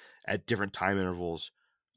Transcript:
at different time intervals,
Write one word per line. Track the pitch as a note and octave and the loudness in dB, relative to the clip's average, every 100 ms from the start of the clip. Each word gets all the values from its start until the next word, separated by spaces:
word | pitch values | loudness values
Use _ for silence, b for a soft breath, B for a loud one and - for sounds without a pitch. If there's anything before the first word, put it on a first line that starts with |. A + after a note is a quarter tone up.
| b b - | b b -4
at | G2+ - | -4 0
different | A2+ G2+ | 0 0
time | - F#2 G2 | 0 2 4
intervals, | F#2 F2 F2 E2 - _ _ _ _ | 2 0 -2 -4 -8 _ _ _ _